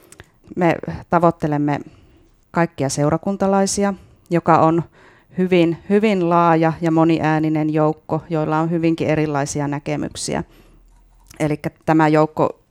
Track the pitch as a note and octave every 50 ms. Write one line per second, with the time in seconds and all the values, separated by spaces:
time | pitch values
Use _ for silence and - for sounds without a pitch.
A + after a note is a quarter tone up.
0 | _ - - - - _ _ _ _ - - - F#3 E3 - - - - E3 -
1 | - - F3+ E3+ F3 E3+ - - - D3+ D3 D3 D3 D3 C#3+ - - - - -
2 | _ _ _ _ _ _ _ _ _ _ - F3 E3+ - - - C3+ C3+ - D3
3 | D3 D3+ E3 D#3+ - G3 G3 F#3+ G3 F#3+ G3 G3 G3 G3 - G3+ G3+ G3+ G3 -
4 | - - _ _ _ - F3 E3 - E3+ D#3+ C3+ D#3 D#3+ E3 E3+ D#3+ - _ -
5 | - - _ _ _ _ - F#3 F#3 F3+ F#3 F3 E3 E3 E3 - - - G3+ G#3
6 | G#3+ A3 G3+ F#3 E3+ E3+ F3 E3+ E3+ E3+ E3 D#3+ E3 D#3+ D#3+ D#3+ E3+ E3 D#3+ E3
7 | D#3+ E3 D#3+ - C#3 D#3 D#3 D#3 D#3 D#3 D#3 D3+ D3+ D3+ D3+ D#3 D3+ D3+ D#3 -
8 | _ - D#3 D#3+ - - E3 D#3 D#3 D#3 D#3 D#3 E3 E3 F3 E3 E3 E3 E3 D#3+
9 | D3 C3+ D#3 D3+ D3+ D3+ D3 C#3 C#3+ C#3+ - D3 C#3+ C#3+ C#3+ C#3+ - D3+ D3 C#3+
10 | C3+ - - - - D3+ C#3+ - E3+ _ _ - _ _ _ _ _ _ _ _
11 | _ _ _ _ _ _ - - D#3 D3 D3+ D3 - - - _ - - D#3 D#3+
12 | D#3+ D#3 D#3 D3+ D#3 D#3 - - C#3+ - - _ _ _